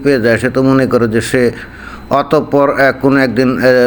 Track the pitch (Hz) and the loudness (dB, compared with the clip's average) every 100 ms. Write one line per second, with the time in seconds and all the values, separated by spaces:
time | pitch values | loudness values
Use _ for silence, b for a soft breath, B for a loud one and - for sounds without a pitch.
0 | 143 139 113 110 123 127 131 135 127 123 | -2 0 0 0 -2 0 0 2 2 0
1 | 113 113 - 131 120 117 B B B B | 0 -2 -2 0 -2 -4 B B B B
2 | B 135 139 156 120 143 143 131 135 127 | B -4 0 -2 0 0 0 2 0 2
3 | 139 135 131 110 127 123 127 127 | 0 2 0 0 0 2 2 4